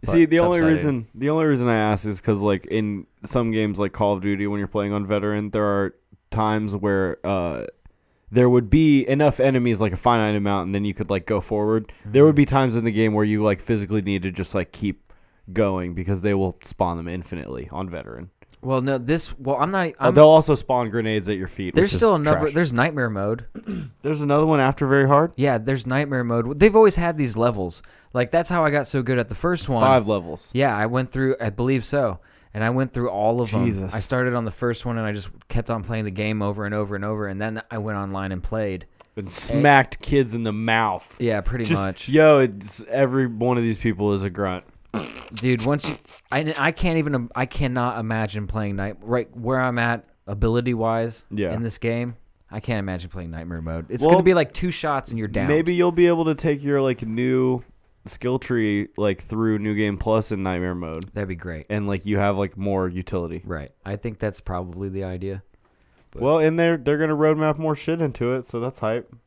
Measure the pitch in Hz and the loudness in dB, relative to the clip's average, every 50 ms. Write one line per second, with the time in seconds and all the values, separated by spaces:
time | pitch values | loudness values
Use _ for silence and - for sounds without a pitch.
0 | - - - 170 165 151 156 165 170 175 175 170 160 160 160 151 147 151 139 123 | -4 2 4 4 6 6 6 4 4 4 4 4 4 4 2 2 2 0 -2 -2
1 | 113 - _ 107 127 143 151 160 160 156 143 127 123 123 117 110 107 107 107 98 | -4 -8 _ -6 -2 0 0 2 2 2 2 2 2 2 2 2 2 2 0 0
2 | 101 107 104 90 - - 107 98 101 104 101 92 - - 90 110 110 104 104 98 | -2 -4 -6 -4 0 0 0 2 2 2 0 0 -2 -2 -2 -2 -2 -2 -4 -6
3 | - _ _ _ - 104 - 131 120 113 110 110 110 104 101 92 104 98 - - | -10 _ _ _ -14 -4 -2 -2 0 0 0 0 0 -2 -2 -2 -4 -4 -2 0
4 | 107 101 101 95 90 101 101 95 101 101 101 104 101 101 - 104 101 101 101 104 | 0 0 0 0 -2 -2 -2 -2 -2 -4 -4 -4 -6 -4 -4 -4 -2 -2 -2 -4
5 | 101 95 107 104 98 104 104 104 104 104 104 110 104 104 101 101 98 95 - _ | -2 -2 -2 -2 -2 -2 -2 -4 -4 -4 -2 -2 0 0 0 0 -2 -4 -6 _
6 | _ _ - _ _ _ - 113 110 107 107 107 107 104 98 101 98 104 98 98 | _ _ -20 _ _ _ -4 -2 0 0 0 0 -2 -4 -4 -2 -2 0 0 0
7 | 95 90 - - _ - 101 95 87 87 76 60 57 - - _ _ - _ _ | 0 -2 -4 -6 _ -4 -2 -2 -2 -4 -6 -6 -10 -12 -14 _ _ -20 _ _
8 | _ _ _ _ _ - 123 123 123 123 123 123 120 101 - 156 160 156 147 139 | _ _ _ _ _ -2 2 4 4 6 6 4 4 4 4 4 6 6 6 4
9 | 127 - 135 139 151 147 123 - - 135 135 127 123 123 113 95 110 107 87 87 | 4 2 2 4 4 2 4 4 2 2 4 2 2 2 2 2 0 -2 -2 0
10 | - 123 120 117 107 107 104 104 101 101 101 98 87 92 98 101 101 104 95 - | 0 2 2 2 2 0 0 0 0 0 -2 -2 -2 -2 -4 -2 -2 -4 -4 -6
11 | 107 - 98 95 85 - 110 101 87 - 110 104 104 107 110 113 107 - - _ | -4 -2 -2 -4 -2 -2 -2 -2 -2 -2 -2 -2 0 2 0 0 -2 -4 -18 _
12 | _ 104 107 135 143 156 151 143 143 131 135 135 135 127 110 117 113 117 107 104 | _ 2 6 8 8 8 8 6 4 4 4 2 2 2 0 0 0 0 2 2
13 | 110 110 107 107 107 107 104 104 107 107 101 90 - - 117 107 101 - 104 107 | 2 2 4 2 2 2 2 2 2 2 0 0 0 -2 -2 -2 0 -2 -2 -2
14 | 95 98 101 95 87 98 90 90 95 - - 101 90 - - - 104 101 - - | 0 0 -2 -2 -2 -4 -4 -4 -8 -4 -4 -4 -4 -4 -8 -6 -4 -4 -4 -6
15 | _ _ - _ _ _ _ _ _ - 92 101 110 101 95 92 90 87 87 85 | _ _ -20 _ _ _ _ _ _ -8 0 0 2 2 2 -2 -4 -6 -6 -6
16 | 90 87 101 92 87 104 101 98 98 92 87 - - - - - 98 87 85 85 | -4 -4 -4 -2 0 0 0 0 0 -2 -4 -6 -12 -12 -4 -2 -2 -2 -2 -6
17 | 82 85 87 90 90 - - 85 67 50 64 62 - - - 82 95 92 85 82 | -8 -8 -8 -10 -10 -10 -10 -12 -10 -10 -12 -12 -12 -10 -10 -10 -10 -8 -10 -12
18 | - - 57 60 82 95 _ _ - _ - _ - 127 135 131 127 135 139 131 | -12 -12 -16 -16 -16 -18 _ _ -20 _ -20 _ -6 -2 -2 -2 0 0 -2 -2
19 | 123 120 156 165 - - - - 131 135 139 123 143 170 190 190 180 165 139 - | 0 -2 -2 -2 -2 -6 -10 -8 -4 -4 0 0 0 0 0 -2 -2 -4 -4 0
20 | 139 151 - 143 151 156 156 160 151 - 147 127 - - 131 123 120 110 101 117 | 0 4 10 10 12 12 12 10 8 6 2 0 2 0 0 0 0 0 -2 -2
21 | 110 110 107 107 92 95 107 95 92 85 - - 98 90 - - 180 202 - 180 | -2 0 0 -2 0 -2 -4 -4 -4 -8 -8 -6 -8 0 2 2 2 4 2 2
22 | 233 220 202 160 147 151 151 - 151 151 143 160 175 147 123 117 123 160 156 147 | 4 4 4 4 4 2 2 2 2 0 0 0 0 0 2 2 0 0 0 -2
23 | 123 117 107 98 98 104 113 120 113 - - 220 226 220 196 180 156 123 - _ | -2 -2 -2 -2 -2 -2 -4 -4 -6 -14 -16 -14 -10 -10 -8 -8 -10 -12 -16 _
24 | _ 139 151 147 147 143 143 147 151 156 156 147 131 131 139 - 147 135 139 139 | _ -4 -4 -2 0 2 4 4 4 4 4 4 4 2 2 0 2 4 4 4
25 | 139 135 143 143 156 165 - - 131 143 131 113 107 123 135 131 110 117 131 135 | 6 6 6 4 4 2 0 -2 0 0 0 0 0 -2 -4 -2 -2 -2 -2 -2
26 | 147 143 139 127 123 117 117 117 113 120 147 147 185 220 202 220 220 208 - - | -2 -2 -2 -4 -2 0 0 0 0 -2 0 4 4 6 8 8 6 6 6 4
27 | 170 170 165 156 143 123 101 110 117 120 113 104 95 90 85 - - - - - | -2 -2 0 -2 -2 -4 0 0 0 0 0 0 -4 -6 -6 -10 -18 -20 -20 -20
28 | _ _ - 127 123 117 - 165 170 - 180 175 160 151 143 147 139 - - 139 | _ _ -2 -2 -2 0 0 0 0 0 0 2 2 2 2 0 -2 -2 -2 -2
29 | 123 120 131 123 113 101 - - - 170 180 165 - - 135 117 120 131 135 127 | 0 0 0 0 0 -2 -6 -4 -2 -2 -2 -2 -2 -2 0 2 4 6 6 4
30 | 110 101 107 98 85 85 76 - - - - 123 139 135 113 104 107 113 120 127 | 4 2 0 -2 -2 -6 -12 -12 -14 -6 -2 0 0 2 2 0 -2 0 0 -2
31 | 127 120 - 131 135 131 131 - 117 110 101 95 120 127 135 131 113 - - 143 | -4 -2 -4 -2 0 0 0 0 -2 -6 -2 -2 0 0 0 0 -2 -2 -2 0
32 | 135 113 92 90 - _ _ _ _ _ - 107 110 113 120 127 135 127 - 123 | 0 0 -2 -6 -14 _ _ _ _ _ -6 -4 -2 0 0 0 -2 -2 -2 -4
33 | 120 123 90 101 104 110 117 123 120 110 104 - 120 120 - 95 95 92 104 110 | -4 -4 -2 0 0 0 2 2 0 0 0 0 0 0 0 -2 -6 -6 -6 -6
34 | 101 - 135 127 127 127 120 123 117 110 - - - 120 117 - - 123 117 113 | -4 -2 -2 0 0 0 0 -2 -4 -6 -6 -4 -4 -4 -4 -4 -6 -6 -6 -4
35 | 110 107 104 104 95 98 - - - _ - - 113 - 117 113 95 92 113 110 | -4 -4 -6 -6 -8 -12 -16 -18 -14 _ -4 -4 -2 -2 -4 -6 -4 -6 -6 -4
36 | 107 104 95 98 107 107 110 107 104 101 101 104 104 101 104 107 107 101 104 98 | -4 -6 -4 -4 -4 -2 -2 -2 -2 -4 -4 -4 -6 -4 -4 -4 -4 -4 -6 -6
37 | 98 104 110 107 107 101 95 98 104 110 110 110 110 _ 117 110 104 110 107 101 | -6 -6 -6 -6 -6 -6 -6 -6 -6 -6 -6 -8 -12 _ -8 -8 -6 -6 -6 -6
38 | 101 98 98 95 98 95 95 92 90 - - 110 107 101 95 90 - - _ _ | -6 -6 -6 -6 -6 -4 -6 -6 -6 -6 -4 -4 -4 -4 -4 -6 -10 -14 _ _
39 | - _ _ - 101 92 - - - - - 143 143 147 143 139 131 - - - | -20 _ _ -12 -8 -6 -4 -4 -4 -2 0 4 6 8 8 6 6 4 -4 -12
40 | - - - 139 135 117 107 117 117 110 104 107 110 113 110 113 113 107 92 90 | -4 0 2 2 2 2 -2 -4 -4 -2 -4 -2 -2 0 2 2 2 0 -2 -4
41 | - - - - 123 117 110 104 95 - 123 127 117 107 104 151 98 95 92 - | -8 -16 -10 -4 -2 0 0 0 -2 -2 -4 -2 -2 0 0 0 0 -2 -4 -8
42 | - - 131 151 156 156 151 143 131 123 101 101 101 104 - - - - 113 131 | -8 2 4 6 8 8 8 8 6 4 0 -6 -12 -10 -10 -12 -8 -4 0 2
43 | 139 131 127 135 135 123 113 107 117 123 123 120 117 117 110 104 - 120 104 87 | 2 2 2 0 -2 -2 -2 -2 0 0 0 2 0 -2 -2 0 -2 -2 -2 0
44 | 104 104 101 98 95 98 87 104 101 95 92 90 - - _ - _ _ - 107 | 0 0 0 0 -2 -4 -4 -2 -4 -2 -4 -6 -10 -14 _ -20 _ _ -10 -10
45 | 85 - 110 - - - - 110 113 127 127 117 110 127 147 147 - - - - | -8 -8 -14 -18 -18 -16 -12 -4 0 0 0 0 0 -2 -2 -2 -4 -6 -8 -10
46 | _ _ - - _ _ - 135 156 151 156 151 139 160 165 - - 180 165 165 | _ _ -20 -20 _ _ -4 -4 -2 -2 -4 0 -2 -2 0 0 0 0 2 0
47 | 151 151 143 127 120 117 - 123 127 127 - - 143 131 123 127 120 123 117 113 | 0 0 -2 -2 -4 -4 -4 -6 -6 -4 -2 -4 -2 -2 0 -2 -2 -2 -4 -4
48 | 110 110 113 113 110 104 98 107 101 92 - 110 107 101 98 98 98 101 104 - | -4 -4 -2 -2 -4 -4 -4 -6 -8 -6 -4 -4 -4 -4 -4 -4 -6 -6 -8 -10
49 | 95 107 120 123 113 - - 120 117 117 131 131 127 127 120 120 117 117 117 113 | -6 -2 -2 -2 -2 -4 -10 -8 -4 -2 0 0 0 0 0 0 0 -2 -2 -4
50 | - _ _ _ _ - 104 104 107 113 113 120 120 127 123 113 113 113 113 113 | -8 _ _ _ _ -10 -4 0 0 2 2 2 0 0 -2 0 0 0 0 0
51 | 113 117 117 - - _ - 104 101 87 80 110 117 117 107 - - 117 117 117 | -2 -4 -6 -12 -16 _ -4 -4 -2 -2 -2 -4 -4 -6 -8 -6 -4 -4 -4 -4
52 | 120 123 117 - - _ _ _ _ _ - 107 - - 120 107 98 95 92 87 | -6 -8 -10 -14 -20 _ _ _ _ _ -12 -12 -6 -4 -4 -4 -4 -4 -6 -8
53 | 87 87 - 95 87 85 82 82 80 85 87 82 80 80 80 82 82 - - 123 | -8 -10 -12 -12 -12 -10 -12 -12 -10 -10 -10 -8 -8 -6 -6 -8 -8 -8 -6 0
54 | 135 156 170 185 180 180 185 175 151 - - - - 180 160 - - 156 143 135 | 6 6 6 6 6 6 4 4 2 0 -2 -4 -4 -4 -4 -4 -4 -4 -4 -4
55 | 131 - 120 113 107 101 107 - - 139 147 156 165 170 180 175 175 175 170 170 | -4 -6 -8 -6 -6 -4 -2 -2 0 2 2 2 2 0 2 2 2 2 4 4
56 | 175 175 170 165 165 160 156 139 - 165 147 139 143 143 143 139 135 135 127 123 | 4 4 4 2 2 0 -2 0 0 -2 -2 -2 -2 0 0 2 2 0 0 -2
57 | - 110 110 117 123 127 127 127 131 127 127 123 - - - _ _ _ _ _ | -4 -6 -4 -2 0 0 2 2 2 2 0 -2 -6 -12 -20 _ _ _ _ _
58 | _ - - - - 123 127 131 - - 127 120 110 107 104 101 104 - _ - | _ -16 -16 -6 -4 -2 -2 -2 -2 -2 -2 0 2 2 0 0 -2 -4 _ -2
59 | 104 104 95 92 - - 110 110 113 110 110 104 104 107 107 104 107 104 101 92 | -2 -2 -2 -2 -6 -8 -4 -2 0 0 0 0 -2 -2 -2 0 0 -2 -2 -2
60 | - 110 110 113 104 - 110 98 95 92 92 87 90 90 90 87 87 80 80 80 | 0 0 0 0 0 -2 -4 -4 -4 -4 -4 -2 -4 -4 -6 -6 -8 -8 -10 -12
61 | 87 92 - 101 104 92 95 85 - 87 82 78 73 _ 104 104 101 101 101 95 | -12 -12 -10 -10 -8 -8 -8 -10 -10 -12 -12 -12 -8 _ -6 -4 -2 -2 -4 -4
62 | 85 98 104 101 101 101 101 95 101 95 - 98 98 101 98 95 92 92 87 92 | -2 -2 0 0 2 0 0 0 -2 -4 -4 -6 -4 -2 -2 -2 -2 -2 -4 -6
63 | 90 - - 92 87 82 82 80 82 90 90 78 71 67 _ _ _ 98 101 101 | -8 -6 -6 -6 -6 -6 -8 -10 -10 -10 -10 -10 -10 -14 _ _ _ -10 -10 -8
64 | - 120 107 - - 107 95 - - - 92 90 92 90 85 90 98 98 92 98 | -8 -10 -8 -6 -6 -6 -6 -6 -10 -8 -6 -6 -6 -8 -10 -10 -10 -8 -6 -8
65 | 95 92 92 90 92 98 98 95 - _ _ _ _ _ _ _ _ _ _ _ | -8 -6 -8 -8 -8 -8 -8 -10 -12 _ _ _ _ _ _ _ _ _ _ _
66 | _ _ _ - 113 135 151 160 156 156 160 170 170 170 170 156 123 139 147 151 | _ _ _ -4 0 2 2 4 4 2 2 2 2 2 2 0 0 0 0 0
67 | 160 156 156 147 156 156 156 151 156 151 151 147 151 156 151 143 - - 165 170 | 0 0 0 2 2 2 2 2 0 -2 -2 -2 -2 -4 -4 -4 -2 -4 -2 -2
68 | 165 143 120 - 120 120 127 131 123 - - 120 117 123 123 - - 107 110 120 | -2 -4 -2 -2 -2 -2 -2 -2 -6 -6 -8 -6 -6 -6 -6 -4 -4 -4 -2 -4
69 | 117 _ - 117 _ | -6 _ -20 -20 _